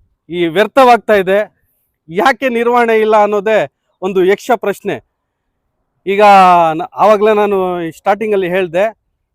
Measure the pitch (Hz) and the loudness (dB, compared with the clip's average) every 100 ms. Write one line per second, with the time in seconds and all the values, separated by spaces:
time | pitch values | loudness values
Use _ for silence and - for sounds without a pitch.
0 | _ _ _ 175 170 160 214 277 254 233 | _ _ _ -6 -4 -2 -2 2 4 2
1 | - 208 185 196 208 _ _ _ _ _ | 2 -2 0 -2 -4 _ _ _ _ _
2 | _ 170 269 254 262 233 240 240 233 220 | _ -2 -2 -2 -4 -2 0 0 0 0
3 | 220 214 208 208 196 214 143 _ _ _ | 2 2 2 -2 -2 -2 -2 _ _ _
4 | 185 190 180 202 - 233 202 190 202 123 | -6 -2 0 -2 -2 -4 -4 -8 -8 -10
5 | - _ _ _ _ _ _ _ _ _ | -14 _ _ _ _ _ _ _ _ _
6 | 180 196 208 196 185 175 165 160 - 127 | -6 2 4 6 6 4 2 -2 -8 -2
7 | 196 208 214 214 208 190 185 175 165 - | 0 2 2 0 0 -2 -4 -6 -8 -8
8 | 196 202 220 202 180 185 185 170 220 208 | -4 -4 -2 -4 -2 -4 -4 -4 -4 -6
9 | _ _ _ | _ _ _